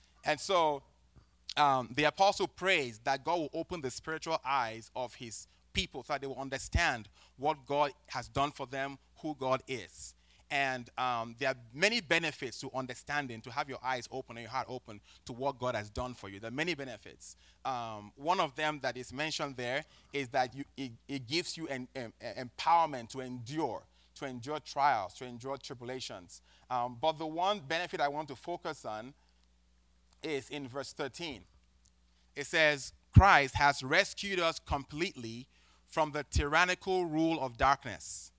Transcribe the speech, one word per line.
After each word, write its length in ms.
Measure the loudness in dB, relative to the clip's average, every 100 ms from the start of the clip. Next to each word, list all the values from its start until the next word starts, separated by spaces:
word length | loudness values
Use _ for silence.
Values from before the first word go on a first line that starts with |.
| _ _
And 160 | 0 0
so, 440 | 4 4 4 2 -6 _ _ -20 _ _ -4 4
um, 320 | 4 4 0 2
the 100 | 4
apostle 420 | 6 4 4 -2
prays 520 | -2 2 2 0 -4
that 220 | -2 -2 0
God 140 | 0
will 100 | 0
open 280 | -4 -6 -6
the 100 | -6
spiritual 480 | -6 -6 -6 -2 -2 0
eyes 460 | 0 0 -4 -10 -8
of 200 | -8 -8
his 320 | -10 -10 -12 _ _
people 300 | -4 -4 -4
so 100 | -4
that 80 | -4
they 60 | -4
will 120 | -6
understand 680 | -6 -6 -2 2 2 0 -6 _ -20 -4
what 280 | -2 0 0
God 260 | 2 2 0 -8
has 200 | -8 -4
done 240 | 0 0
for 140 | -2 -6
them, 320 | -4 -4 -8 _ -8
who 140 | -6 -2
God 240 | 0 0 0
is. 460 | -8 -8 -12 -14 -14 _ _ -2
And, 400 | 0 2 -2 -6 -2
um, 380 | 0 0 -4 -2
there 100 | -2
are 60 | -2 -6
many 260 | 2 2 4
benefits 600 | 2 2 2 -4 -8 -8
to 100 | -6
understanding, 680 | -6 -6 -8 -4 -2 -2 -6
to 100 | -8
have 160 | -6 -6
your 120 | -6
eyes 240 | -4 -4 -6
open 260 | -8 -8 -12
and 60 |
your 80 | -6
heart 160 | -6 -4
open 320 | -8 -10 -16 -18 -18 -12
to 80 |
what 260 | -4 -4 -2
God 160 | -2 -2
has 140 | -4
done 240 | -6 -8
for 160 | -8 -12
you. 100 | -10
There 80 | -8
are 40 |
many 200 | -4 -2
benefits. 640 | -4 -8 -12 -16 -16 -16 -16 -20 _ -6
Um, 460 | -6 -6 -10 -12 -6
one 240 | 0 2
of 160 | 0 0
them 240 | -2 0
that 140 | -4 -4
is 160 | -8
mentioned 460 | -6 -4 -4 -6 -4
there 260 | -2 -2 -4 -16 _
is 160 | -6 -2
that 260 | 0 0 -4
you, 80 | -12 -10
it, 140 | -10 -10 -10
it 200 | -8 -4
gives 300 | -2 -2 -6
you 100 | -6
an, 200 | -6 -8 -10
an, 180 | -10 -10
an 280 | -10 -8 -10
empowerment 600 | -2 4 6 4 -2 -8
to 100 | -8
endure, 640 | -8 -10 -8 -4 -2 -4 -10 _ _ -10
to 100 | -10
endure 340 | -8 -6 -8
trials, 540 | -6 2 4 4 0 -8
to 100 | -12
endure 320 | -10 -8 -8
tribulations. 840 | -8 -12 -10 -8 -8 -12 -14 -18 _ -20 -6
Um, 280 | -4 -4 -2
but 180 | -2 0
the 100 | -4
one 320 | -2 0 0
benefit 400 | -2 -2 -2 0
I 80 | 0
want 220 | 0 -6
to 60 | -8
focus 500 | -8 -6 -6 -8 -8
on 280 | -8 -10 -16 _ _ _ _ _ _ _ _ _ _
is 260 | -4 -4 -4
in 180 | -8 -6
verse 260 | -8 -8
thirteen. 480 | -6 -6 -6 -8 -10 -14 _ _ _ _ _ _ _ _ -8
It 120 | 0
says, 440 | 6 6 4 -2 -10 _
"Christ 420 | 10 12 10 8 4
has 280 | 4 4
rescued 560 | 2 4 4 0 -2 2
us 200 | 2 0
completely 840 | -4 -4 -4 -4 -4 -6 -10 -10 -14 _ _ _ -6
from 260 | 0 0
the 140 | 0 0
tyrannical 720 | 0 4 6 6 4 2 2 2
rule 340 | 4 4 2
of 160 | -2 4
darkness 760 | 6 6 0 -8 -8 -8 -10